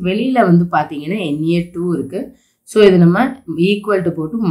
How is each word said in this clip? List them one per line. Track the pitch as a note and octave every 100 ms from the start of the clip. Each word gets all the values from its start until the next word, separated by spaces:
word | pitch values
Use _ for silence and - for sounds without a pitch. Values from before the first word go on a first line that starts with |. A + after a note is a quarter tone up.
| F3+
வெளியில | G3+ B3+ B3+ G3
வந்து | E3+ F3 E3+
பாத்தீங்கன்னா | D3+ D3 D3+ G#3 F3
என் | D3 D#3+
ஏ | E3+ F3
டூ | E3+ F3
இருக்கு. | D#3 B2+ F#3 - - _ _ -
So | A3 G3+
இது | F#3
நம்ம | E3+ F3+ C4+ - - E3 F3+
equal | G3+ G#3 G3
to | F3 E3
போட்டு | D#3 A#3 G3+